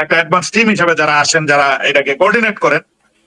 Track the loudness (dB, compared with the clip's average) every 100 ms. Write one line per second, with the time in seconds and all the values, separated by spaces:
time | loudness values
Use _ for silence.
0 | -2 -2 0 -2 -2 0 0 2 0 0
1 | 0 0 0 0 0 2 2 0 0 0
2 | 0 0 0 2 -2 -2 -2 -2 -6 _
3 | _ _